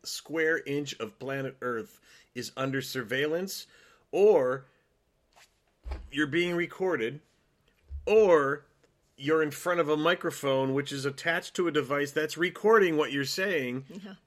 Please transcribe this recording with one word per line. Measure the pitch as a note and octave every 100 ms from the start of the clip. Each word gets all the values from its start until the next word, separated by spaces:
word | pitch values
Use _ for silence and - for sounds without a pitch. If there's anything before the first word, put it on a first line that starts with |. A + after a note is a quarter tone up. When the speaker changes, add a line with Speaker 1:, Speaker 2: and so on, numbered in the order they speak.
Speaker 1:
square | - - - D#3+ D#3+ E3 C#3
inch | C#3+ C#3 -
of | A2 -
planet | B2+ C3+ C3 C3
Earth | B2 A2+ G#2 - _ - _ B2
is | A#2 C3
under | C3+ C3+
surveillance, | C3 C3 G#2+ C3 D3+ E3+ F#3+ - - - - _ _
or | E3+ G#3 F3 B2+ C#3 - _ _ _ _ _ _ _ _ _ _ _ - - -
you're | C#3 D3
being | E3 F3 F3
recorded, | E3+ - F#3 C#3+ A2+ D3 - _ _ _ _ _ _ - -
or | A3 G3+ D#3 C#3 C#3+ - _ _ _ _ -
you're | C#3 D#3+
in | D3+
front | - F3+ F3
of | D3+
a | D3+
microphone, | D#3+ F3+ - - C#3 C3+ C3+
which | C3+ C#3
is | C#3+ C#3
attached | C3+ E3 F3 -
to | - E3+
a |
device | D3 C3 C#3+ C#3+
that's | D#3 D3+ D#3
recording | F3 - G#3 A3+ F3+ D3+
what | C3+
you're | C#3 C3+
saying. | - G3 D#3+ B2 B2+ C3+
Speaker 2:
Yeah. | F3+ F#3+ G3